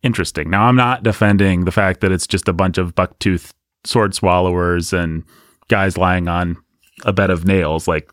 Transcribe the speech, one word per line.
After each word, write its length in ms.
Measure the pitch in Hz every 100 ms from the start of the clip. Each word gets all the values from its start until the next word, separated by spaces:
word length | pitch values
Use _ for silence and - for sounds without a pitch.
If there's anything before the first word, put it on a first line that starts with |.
interesting. 480 | 139 107 82 - 78
Now, 140 | 98
I'm 120 | 117 127
not 260 | 123 127
defending 640 | 110 101 104 104 98 90
the 80 | 90
fact 280 | 110 98 92
that 120 | 98
it's 140 | 92 -
just 220 | 95 -
a 40 |
bunch 260 | 87 92 87
of 160 | 90
bucktooth 560 | - 92 _ 101 90 - _ _ _
sword 300 | - 120 104
swallowers 800 | - 92 90 92 90 87 87 85
and 300 | 90 85 80 - _ _ _ _
guys 280 | 104 95 87
lying 320 | 90 90 87
on 280 | 87 87 85 _ _ _ _
a 80 | -
bed 180 | 95 95
of 140 | 87 90
nails. 420 | 98 78 80 -
Like, 240 | 80 -